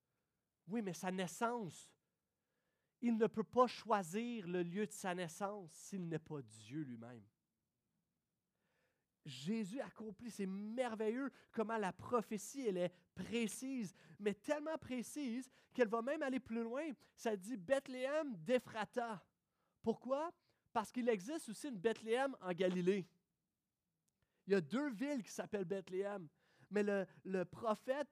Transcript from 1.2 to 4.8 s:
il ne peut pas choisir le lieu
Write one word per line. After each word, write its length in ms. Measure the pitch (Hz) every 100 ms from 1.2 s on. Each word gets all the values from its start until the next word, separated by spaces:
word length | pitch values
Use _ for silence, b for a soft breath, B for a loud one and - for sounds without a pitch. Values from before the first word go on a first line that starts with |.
| 175 - 233 247 175 - - _ _ _ _ _ _ _ _ _ _ _
il 160 | 240 226
ne 100 | 220
peut 160 | 220
pas 240 | - 240 247
choisir 800 | - 208 208 160 202 240 233 175
le 160 | 180
lieu 240 | 175 185